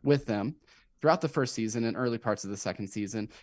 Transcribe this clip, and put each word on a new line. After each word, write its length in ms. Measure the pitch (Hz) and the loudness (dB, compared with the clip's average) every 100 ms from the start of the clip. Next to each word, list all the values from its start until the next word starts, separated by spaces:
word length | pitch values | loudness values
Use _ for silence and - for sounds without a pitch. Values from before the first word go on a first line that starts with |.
with 240 | 139 143 135 | 4 4 2
them 280 | 104 104 156 _ - _ _ | -2 -2 -6 _ -20 _ _
throughout 200 | 151 170 | 2 4
the 60 | 156 | 2
first 280 | 151 127 - | 0 0 0
season 300 | 110 117 113 | -2 0 0
and 120 | 113 | 0
early 220 | 127 117 | 0 0
parts 240 | 113 104 | 0 -2
of 80 | 98 | -2
the 60 | 101 | -6
second 300 | - - 98 | -4 -4 -6
season, 400 | 107 101 110 107 - | -6 -4 -4 -6 -8